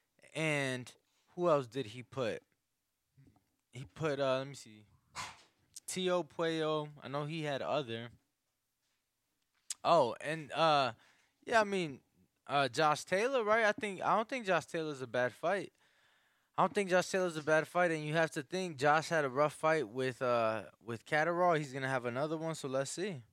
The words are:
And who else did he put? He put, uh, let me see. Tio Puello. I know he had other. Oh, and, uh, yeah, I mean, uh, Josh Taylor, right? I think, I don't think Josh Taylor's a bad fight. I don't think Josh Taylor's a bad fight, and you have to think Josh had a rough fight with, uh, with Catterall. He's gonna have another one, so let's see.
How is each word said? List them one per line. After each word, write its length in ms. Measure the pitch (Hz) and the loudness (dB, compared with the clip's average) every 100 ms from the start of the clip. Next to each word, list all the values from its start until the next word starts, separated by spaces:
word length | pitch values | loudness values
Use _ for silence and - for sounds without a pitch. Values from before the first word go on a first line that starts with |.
| _ _ - | _ _ -12
And 560 | 151 160 147 135 127 120 - _ _ _ | -4 0 0 0 -4 -8 -20 _ _ _
who 140 | 180 175 | -2 2
else 160 | 147 120 | 2 0
did 200 | 127 117 | -6 -8
he 160 | 123 | -10
put? 400 | 117 135 113 85 _ _ _ _ _ _ _ _ - _ _ _ _ | -10 -4 -2 -4 _ _ _ _ _ _ _ _ -20 _ _ _ _
He 120 | 123 139 | -14 -14
put, 260 | - 156 139 | -4 -2 0
uh, 180 | 135 131 | 2 0
let 80 | 139 | -2
me 80 | |
see. 320 | 131 113 107 104 _ _ - - - - _ _ - - | -12 -18 -20 -20 _ _ -12 -12 -14 -20 _ _ -16 -8
Tio 360 | 185 180 180 | -2 2 0
Puello. 640 | 151 - 165 160 156 156 151 147 | -2 -2 -2 0 0 -2 -4 -10
I 60 | 127 | -8
know 160 | 143 147 | -6 -4
he 160 | 165 | -4
had 180 | 151 131 | -4 -4
other. 480 | 85 139 120 113 120 - _ _ _ _ _ _ _ _ _ _ _ _ _ _ - - | 0 0 -2 -6 -8 -16 _ _ _ _ _ _ _ _ _ _ _ _ _ _ -16 -4
Oh, 340 | 135 165 120 - | 4 4 4 -2
and, 280 | 143 160 135 | -6 -6 -6
uh, 400 | 104 160 147 127 113 _ _ _ _ | 2 4 4 2 -4 _ _ _ _
yeah, 160 | - 226 | 0 2
I 40 | |
mean, 360 | 202 190 160 123 _ _ _ _ - | 2 0 -4 -8 _ _ _ _ -2
uh, 220 | 143 131 | 0 2
Josh 360 | 131 156 147 | 2 2 2
Taylor, 400 | - 185 247 262 | 0 0 0 0
right? 200 | 208 226 214 | 2 4 4
I 60 | |
think, 280 | - 208 180 | 2 -4 -2
I 140 | - 190 | 0 2
don't 100 | 226 | 0
think 180 | 262 196 | -6 0
Josh 180 | 165 | 0
Taylor's 380 | - 165 156 135 | 0 -6 -4 -6
a 40 | 127 | -4
bad 280 | 123 123 | 0 0
fight. 380 | - 165 196 - _ _ _ _ _ _ _ _ - | 0 -2 -2 -4 _ _ _ _ _ _ _ _ 2
I 60 | |
don't 100 | 180 | 2
think 160 | 208 190 | 2 2
Josh 200 | 180 - | 2 2
Taylor's 280 | 190 185 156 | 0 0 -2
a 60 | |
bad 240 | 147 156 151 | 2 2 2
fight, 240 | 175 175 | 2 2
and 140 | 160 | 2
you 100 | 151 | 0
have 160 | 160 160 | 0 0
to 100 | 165 | -2
think 340 | 135 185 185 135 | -6 -6 -6 0
Josh 320 | 147 156 - | 4 4 4
had 160 | 165 | 0
a 40 | 139 | 0
rough 260 | 127 151 | 2 0
fight 340 | - 156 160 107 | 2 0 2 0
with, 340 | 127 131 120 | -2 -4 -2
uh, 400 | 123 120 110 110 82 _ 107 | 0 2 2 0 -6 _ -10
with 180 | 113 | -10
Catterall. 500 | - 151 160 170 180 | -2 0 0 2 4
He's 180 | 156 143 | 2 0
gonna 160 | 135 131 | -6 -2
have 160 | 131 | -2
another 320 | 120 123 156 160 | -2 -4 -4 -4
one, 180 | 160 | -6
so 140 | 156 139 | -6 -4
let's 240 | 135 135 | -4 -4
see. 300 | - 208 143 - | -6 -6 -8 -14